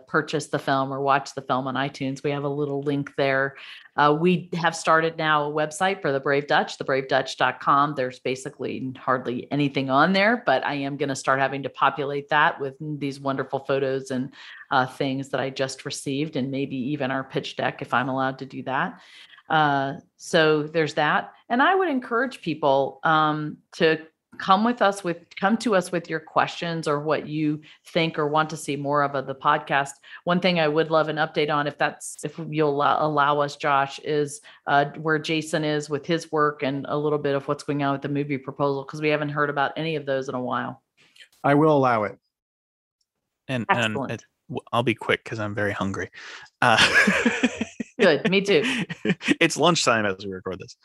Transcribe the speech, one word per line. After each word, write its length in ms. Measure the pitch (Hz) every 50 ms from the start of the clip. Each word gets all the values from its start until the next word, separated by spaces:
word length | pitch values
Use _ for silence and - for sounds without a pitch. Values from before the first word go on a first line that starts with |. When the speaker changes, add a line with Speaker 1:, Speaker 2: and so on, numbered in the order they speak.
| -
Speaker 1:
purchase 400 | - - 160 151 151 - 151 147
the 120 | - - 143
film 320 | - - 139 135 135 135 139
or 80 | 135
watch 340 | 139 139 135 143 147 - -
the 80 | - 131
film 240 | - 139 127 135
on 80 | 135 127
iTunes. 480 | 131 135 143 143 - 139 131 135 131 -
We 80 | 151
have 140 | 143 139 139
a 40 | 143
little 320 | 139 143 147 143 139 139
link 320 | 143 147 143 139 139 - -
there. 400 | - 143 139 135 135 135 139 135 - - - - - - - -
Uh, 200 | - 143 147 151 151
we 280 | 165 180 180 170 - - -
have 240 | 170 165 165 165
started 400 | - - 175 160 160 160 165 160
now 340 | 160 160 156 156 151 147 147
a 20 | 147
website 480 | 151 151 156 156 - 190 190 196 196
for 120 | 196 156 139
The 80 | 135
Brave 260 | 139 151 139 139 143
Dutch, 320 | 143 151 160 208 196 - -
the 60 | 160
brave 240 | 147 139 135 135 135
dutch 300 | 147 135 139 - - -
dot 200 | 139 127 127 -
com. 360 | - 175 147 139 143 147 147
There's 240 | 135 127 127 127 -
basically 720 | - 135 131 131 - 143 - - 127 127 110 104 131 131 127
hardly 540 | - - - 127 131 123 127 123 123 - -
anything 400 | 135 143 147 139 139 147 135 135
on 220 | 131 139 151 175 190
there, 320 | 190 196 214 240 240 -
but 180 | - 135 127 -
I 100 | - 147
am 220 | 143 139 139 143
gonna 200 | 139 147 139 135
start 240 | 123 - - 135 135
having 240 | 139 135 139 139 135
to 60 | 127
populate 580 | - - 151 139 135 - 143 135 143 143 139 -
that 320 | 156 147 151 170 - -
with 160 | 139 135 131 -
these 380 | 156 151 151 139 147 139 135 139
wonderful 400 | 139 139 135 135 131 - - 135
photos 540 | 135 - 139 135 143 135 135 135 131 - 135
and, 200 | 127 127 143 - - - - - - - -
uh, 160 | 143 135 127
things 440 | 127 - - 147 135 131 135 135 131
that 100 | - 131
I 100 | 127 135
just 340 | 135 - 135 135 - - -
received, 520 | 147 135 - - 147 135 135 151 160 -
and 160 | 143 123 131 135
maybe 240 | 131 139 135 131
even 340 | 135 120 131 147 139 139 127
our 140 | 135 135 131
pitch 320 | - - 127 - - -
deck 260 | - 127 123 - - 143
if 100 | - -
I'm 160 | 120 127 135
allowed 300 | 131 135 131 131 135 135
to 80 | 135
do 160 | 135 - 135 123
that. 380 | 135 127 139 165 202 254 - - - - - - - - - - -
Uh, 460 | - 156 156 147 139 139 135 139 139 - - _ _
so 480 | _ - - - 170 160 156 156 151 147
there's 300 | 151 160 165 160 143 -
that. 380 | - 151 147 170 202 - - - _ _ -
And 140 | 226 247 277
I 140 | 330 381
would 120 | 381 381 349
encourage 540 | 285 254 247 - 233 226 262 247 247 - -
people, 560 | 165 151 147 - 143 135 139 135 - - - -
um, 540 | 160 160 156 156 151 151 151 151 151 - - _ _ -
to 300 | - 180 160 160 156 - - _ _ _ _ _ -
come 260 | - - 190 190 214
with 180 | 233 247 247 220
us 220 | 196 196 202 -
with, 140 | 175 170 170 - _ -
come 200 | - - 196 226 220
to 180 | - 247 208
us 160 | 185 180 - -
with 180 | 175 165 -
your 80 | 160 160
questions 680 | 156 - - 143 127 139 - - 175 170 165 165 160 165
or 100 | 147 147
what 300 | 147 156 147 - - 147
you 320 | 151 156 156 151 151 151 151 - - _ _
think 320 | - - 180 165 160 156 -
or 80 | 151
want 240 | 147 147 156 156 156
to 60 | 165
see 180 | 151 - - 143
more 300 | 143 143 139 143 147 143
of, 100 | 139 139
of 140 | 139 135 139
the 60 | 135
podcast. 560 | 135 - 151 147 156 156 - 156 139 139 139 - _ _ - - - -
One 160 | - 175 180
thing 180 | 180 190 180 170
I 80 | 160
would 240 | 151 147 160 160 156
love 180 | 160 160 151 156
an 60 | 151
update 340 | 156 156 156 - 170 151 147
on, 200 | 156 147 143 147
if 100 | 147 -
that's, 460 | 160 151 - - - - - - -
if 160 | 151 - - 165 156
you'll 200 | 151 151 156 147
allow, 360 | 139 143 143 139 - - 151
allow 320 | 156 156 147 139 143 147 147
us, 160 | 143 143 -
Josh, 460 | - - 151 143 135 139 139 - -
is, 400 | - - 151 147 147 143 147 - - - - - -
uh, 200 | - 143 143 143 147 - -
where 200 | 156 160 156 151
Jason 440 | 151 - 165 156 151 156 - 160 156
is 240 | 151 151 147 147 147
with 160 | 151 143 -
his 280 | - 170 160 160 - -
work 320 | 156 147 151 147 147 147
and 200 | 131 139 143 131 -
a 100 | 123 147
little 220 | 147 151 151 147
bit 160 | 147 143 139
of 100 | 139 135
what's 160 | - 147 143 -
going 220 | - 147 143 143
on 80 | 139 139
with 100 | 135 139
the 60 | 147
movie 300 | 143 143 143 143 147 131
proposal, 460 | 139 - 139 - 147 143 139 135 135
'cause 160 | - - 156
we 100 | 156 151
haven't 180 | 151 147 151 147
heard 200 | 147 151 147 143
about 220 | 143 147 139 127 -
any 180 | - 156 160 160
of 120 | 151 143
those 220 | 139 135 135 131 135
in 60 | 127
a 80 | 127 127
while. 400 | 123 127 120 127 123 131 - _ _ _ _ _ _ _ _ - _ _ _ -
Speaker 2:
I 100 | 139 143
will 220 | 143 156 160 151
allow 260 | 143 131 127 120 110 104
it. 160 | 98 - - _ _ _ _ _ _ _ _ _ _ _ _ _ _ _ _ _ _ _ _ _ _ _ _ _
Speaker 3:
And, 180 | - 135 123 107 -
and 100 | 196 123
Speaker 1:
Excellent. 320 | 117 110 107 135 131 107
Speaker 3:
it, 140 | 117 113 - _ _ _ _ -
w-, 160 | - - - - -
I'll 100 | 117 120
be 140 | 120 113
quick 260 | - - - 117 - -
'cause 160 | - 123 110
I'm 160 | 107 107 101
very 180 | 104 104 101 101
hungry. 380 | - 98 98 98 98 92 - - - - - - - - - _ -
Uh, 160 | - 123 113 110
<laughs> 840 | - - - - - - 190 - 466 240 - - - 233 - - 233 - - - - - _ -
Speaker 1:
Good. 320 | 220 185 151 139 - -
Me 100 | 180 202 190
too. 200 | 196 202 151 139 254 262 240 185 - 170 - -
Speaker 3:
<laughs> 100 | 214 185 - - - - -
It's 160 | 170 160 -
lunchtime 480 | 131 139 170 175 147 - - 120 113 107
as 180 | 104 95 95 107
we 80 | 101 95
record 260 | 92 95 92 90 87
this. 180 | - - - _ _